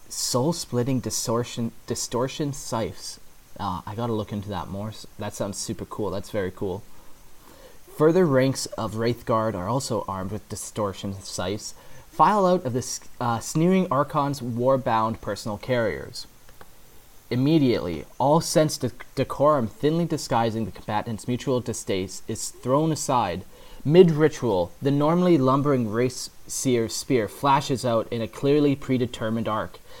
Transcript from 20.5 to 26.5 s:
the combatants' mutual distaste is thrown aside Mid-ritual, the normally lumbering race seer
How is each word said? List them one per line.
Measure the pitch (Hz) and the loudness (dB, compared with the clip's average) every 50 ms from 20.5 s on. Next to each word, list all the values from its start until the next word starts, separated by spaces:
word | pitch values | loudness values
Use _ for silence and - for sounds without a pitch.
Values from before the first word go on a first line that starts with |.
| 107 113 110 | 0 -2 -4
the | - | -4
combatants' | - - - - 107 104 - 120 110 98 - 123 | -6 -8 -6 -4 -4 -4 -4 -4 -6 -6 -4 -4
mutual | 123 120 - 139 127 123 | -4 -2 0 0 -2 0
distaste | 117 120 107 - - - 101 92 95 95 - - - | -2 -4 -6 -6 -4 -2 -2 -2 -2 -4 -8 -10 -10
is | - 113 - - - | -8 -8 -6 -8 -10
thrown | - - - 120 135 147 160 160 | -10 -6 -2 2 2 2 2 2
aside | 151 - - - 131 123 107 90 85 95 - - - - - - - - - | 0 -2 -2 0 0 2 2 0 -2 -6 -8 -12 -16 -20 -20 -18 -14 -6 0
Mid-ritual, | 135 156 180 185 165 151 147 156 143 - - 127 117 98 90 85 87 - - | 8 8 10 10 10 8 4 4 2 2 0 0 2 2 2 2 0 -2 -4
the | 127 139 | -2 0
normally | 143 143 147 156 170 180 180 180 170 | 2 2 2 2 4 4 4 6 6
lumbering | 143 131 127 131 143 131 143 139 127 117 104 | 6 6 4 4 4 4 2 2 2 2 0
race | 104 117 127 127 - - - - - - - | 0 0 0 0 -2 -6 -10 -12 -14 -16 -14
seer | - | -10